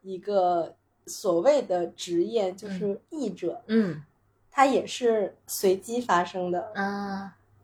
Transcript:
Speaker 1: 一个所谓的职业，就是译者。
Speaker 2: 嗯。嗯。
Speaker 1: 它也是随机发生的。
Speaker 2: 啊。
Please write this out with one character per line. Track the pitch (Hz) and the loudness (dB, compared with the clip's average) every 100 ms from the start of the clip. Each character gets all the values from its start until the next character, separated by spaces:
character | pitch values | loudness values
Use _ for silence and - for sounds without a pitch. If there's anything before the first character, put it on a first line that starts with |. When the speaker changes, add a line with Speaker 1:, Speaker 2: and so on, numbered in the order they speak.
Speaker 1:
一 | 190 185 | -12 -10
个 | 202 202 180 170 156 - _ _ - | -2 2 4 2 -2 -8 _ _ -16
所 | - 196 170 | -4 0 4
谓 | 247 285 | 4 4
的 | 202 180 170 | 2 -2 -2
职 | - 175 170 | -6 -2 0
业， | 202 226 185 | 0 0 -2
就 | 196 208 | -4 -10
是 | 185 208 196 - | -4 -4 -4 -10
译 | 311 220 | -6 -6
者。 | 175 170 - - | -4 -6 -6 0
Speaker 2:
嗯。 | 226 190 | 2 2
嗯。 | 151 - _ _ _ _ | -4 -12 _ _ _ _
Speaker 1:
它 | 277 | 4
也 | 269 202 - | 4 4 -2
是 | - 240 220 185 - - | 0 2 2 0 -6 -10
随 | - 190 190 | 0 2 2
机 | - 240 | -2 -4
发 | 240 175 | 2 2
生 | 180 185 180 | 2 -2 -2
的。 | 180 - | -2 -4
Speaker 2:
啊。 | 202 196 202 202 196 196 - _ _ | -4 -4 -4 -6 -8 -10 -16 _ _